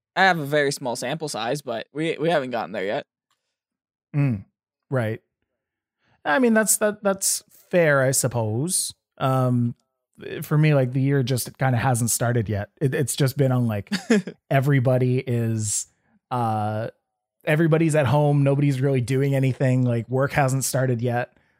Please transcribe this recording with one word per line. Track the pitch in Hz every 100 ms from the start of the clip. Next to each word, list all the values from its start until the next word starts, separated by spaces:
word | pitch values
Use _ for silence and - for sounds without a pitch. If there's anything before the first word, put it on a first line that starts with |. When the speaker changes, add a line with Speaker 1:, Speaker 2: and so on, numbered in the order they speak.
| _ -
Speaker 1:
I |
have | 190 170
a |
very | 143 151 143
small | - 131 117
sample | 123 160 151
size, | 107 113 143
but | 135 113 -
we, | 139 160 -
we | 160
haven't | 170 127
gotten | 120 85
there | 101
yet. | 95 120 - _ _ _ _ _ _ _ _ _ _
Speaker 2:
Mm, | 147 143 107 - _ _ _ _
right. | 135 110 113 _ _ _ _ _ _ _ _ _ _
I | - 285
mean, | 240
that's, | 220 214 -
that, | 214 208
that's | 196 196 - - - _ _
fair, | 175 165 139
I | 131
suppose. | 131 127 117 110 113 165 - - - _ _
Um, | 135 131 127 123 120 - _ _ _ _ - -
for | 156 151
me, | 156
like, | 143 127
the | 135
year | 135 139
just | 123 127 - -
kinda | 135 123
hasn't | 127 120 117
started | - 120 120 98
yet. | 101 104 _
It, | 135
it's | - 135 -
just | 139 143
been | 135
on, | 127 120
like, | 104 - 196 - 214
Speaker 1:
<laughs> | - - _
Speaker 2:
everybody | 139 135 139 123 127 127 127
is, | 135 120 113 113 104 - - _ _ _ _
uh, | 123 117 107 107 107 113 - _ _ _ _
everybody's | - 151 170 160 165
at | 151 131
home. | 147 147 143
Nobody's | 139 139 143 131
really | 139 135
doing | 120 131 139
anything. | 139 131 120 131 127
Like, | 123 117 113
work | 131 135
hasn't | - 135 135
started | 123 127 131 120
yet. | 120 120 127 _ _